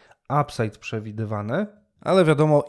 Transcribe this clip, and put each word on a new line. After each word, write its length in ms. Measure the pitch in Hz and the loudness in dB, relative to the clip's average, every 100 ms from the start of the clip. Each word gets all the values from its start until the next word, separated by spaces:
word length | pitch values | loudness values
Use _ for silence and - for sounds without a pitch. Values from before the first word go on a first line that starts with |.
| _ _ - 143 | _ _ -4 -2
upside 380 | 143 - 110 - | -2 -4 -6 -6
przewidywany, 880 | - 113 107 107 107 107 104 143 208 - _ _ | -10 -10 -8 -8 -6 -6 -4 -4 -6 -10 _ _
ale 240 | - 185 | 0 4
wiadomo, 400 | 160 143 156 147 | 4 4 4 4